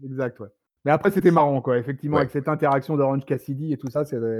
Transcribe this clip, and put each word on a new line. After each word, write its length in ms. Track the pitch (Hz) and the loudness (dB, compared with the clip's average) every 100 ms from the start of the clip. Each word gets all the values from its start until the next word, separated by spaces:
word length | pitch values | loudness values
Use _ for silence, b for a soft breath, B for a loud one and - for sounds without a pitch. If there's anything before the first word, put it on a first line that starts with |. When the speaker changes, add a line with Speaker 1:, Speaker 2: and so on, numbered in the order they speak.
Speaker 1:
oui, 60 | 135 | -12
exact, 280 | 131 123 113 | -6 -6 -8
ouais. 80 | 98 _ _ _ 139 | -20 _ _ _ 0
Mais 60 | |
après, 200 | 151 196 | 2 2
c'était 200 | 190 180 | 4 4
marrant, 300 | 165 147 135 | 6 4 2
quoi, 160 | 131 123 | 0 0
effectivement, 380 | 123 131 147 151 | -2 -6 -2 0
Speaker 2:
Ouais. 40 | |
Speaker 1:
avec 100 | 139 | 0
cette 160 | 143 147 | -2 -2
interaction 480 | 151 147 139 139 147 | 0 2 2 0 0
d'Orange 300 | 135 135 - | 2 0 -2
Cassidy 480 | 131 - 135 156 | -6 -4 -8 -4
et 40 | 135 | -6
tout 120 | 131 | -4
ça, 160 | 147 147 | -4 -4
c'est, 120 | 123 113 | -4 -2